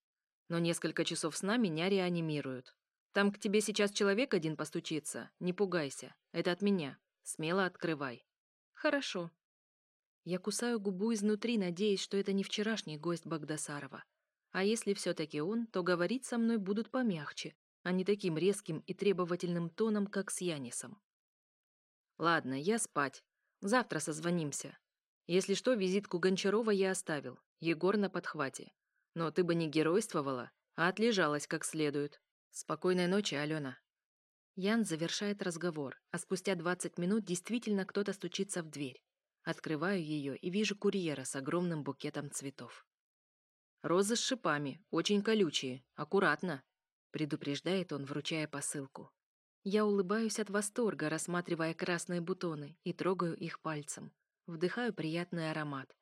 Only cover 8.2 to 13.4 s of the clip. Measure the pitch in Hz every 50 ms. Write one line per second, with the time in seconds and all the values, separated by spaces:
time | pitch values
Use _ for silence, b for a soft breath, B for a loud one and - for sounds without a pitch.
8.2 | _ _ _ _ _ _ _ _ _ _ - - - 302 294 277 262 - - 185
9.2 | 170 165 - _ _ _ _ _ _ _ _ _ _ _ _ _ _ _ _ _
10.2 | - 165 180 180 - 214 202 - 240 240 233 220 196 202 185 180 214 226 233 202
11.2 | 202 214 214 208 - 233 240 214 185 175 170 175 214 208 190 190 - - 202 196
12.2 | 190 196 196 196 196 - - 214 208 220 220 208 - 156 151 147 156 170 170 165
13.2 | - 156 165 151